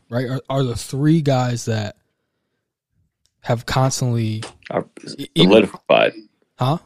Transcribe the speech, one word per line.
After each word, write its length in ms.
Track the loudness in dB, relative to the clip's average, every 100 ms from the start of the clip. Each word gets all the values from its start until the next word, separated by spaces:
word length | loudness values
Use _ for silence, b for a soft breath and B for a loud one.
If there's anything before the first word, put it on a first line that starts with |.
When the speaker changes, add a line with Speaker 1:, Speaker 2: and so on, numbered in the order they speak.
| _
Speaker 1:
right, 200 | -6 -4
are, 120 | -6 -4
are 140 | -2
the 120 | -2 -4
three 460 | -8 0 2 4
guys 440 | 4 2 0 -2 -4
that 320 | -4 -6 -10 _ _ _ _ _ _ _ _ _ _ _ _ _ _
have 240 | -4 -4 0
constantly 760 | 2 2 0 -2 0 -2 -4 -10 -16 -8
Speaker 2:
Are 160 | -6 -6 -14 -16 -14
Speaker 1:
e-, 100 | -4 4
even 140 | 4
Speaker 2:
solidified. 640 | 4 2 -4 0 2 2 -2 -14 _ _ -4
Speaker 1:
Huh? 200 | -2 -2